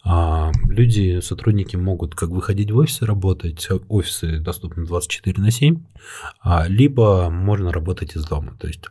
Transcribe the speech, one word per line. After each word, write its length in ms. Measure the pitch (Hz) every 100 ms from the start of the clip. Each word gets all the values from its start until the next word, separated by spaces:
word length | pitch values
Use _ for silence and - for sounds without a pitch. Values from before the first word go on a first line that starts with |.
А, 480 | 92 85 82 80 78 - -
люди, 500 | 113 120 104 92 87
сотрудники 540 | - - 110 101 92 90
могут 380 | 92 87 78 -
как 140 | 85
выходить 420 | 92 - 98 101
в 60 | 117
офисы 280 | 160 - 110
работать, 640 | 101 95 90 82 76 - 92 -
офисы 500 | 104 - - 82 80
доступны 460 | 82 - 82 85 82
двадцать 260 | 87 -
четыре 300 | - 98 95
на 100 | 107
семь, 320 | 120 147 165 - - - - - -
а, 240 | 90 80 85
либо 600 | 104 143 123 107 92 85
можно 420 | 85 98 101 87
работать 440 | 82 85 92 78 80
из 100 | 78
дома. 300 | 76 - -
То 80 | 78
есть 140 | - -